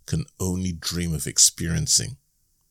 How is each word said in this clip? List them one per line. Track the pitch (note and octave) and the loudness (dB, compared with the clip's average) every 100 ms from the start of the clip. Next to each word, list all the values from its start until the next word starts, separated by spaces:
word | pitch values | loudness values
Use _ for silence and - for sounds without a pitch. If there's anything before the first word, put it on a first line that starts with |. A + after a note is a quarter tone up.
| - | -4
can | D#2+ - - | -4 -4 -4
only | F#2 F2+ F#2 | -2 -2 -2
dream | E2 - E2+ E2+ | -4 -4 -2 -2
of | D2+ - | -2 -2
experiencing. | - - - E2+ E2 D2 - G#2 C3+ _ _ _ _ _ | 4 4 4 -2 0 2 2 0 -10 _ _ _ _ _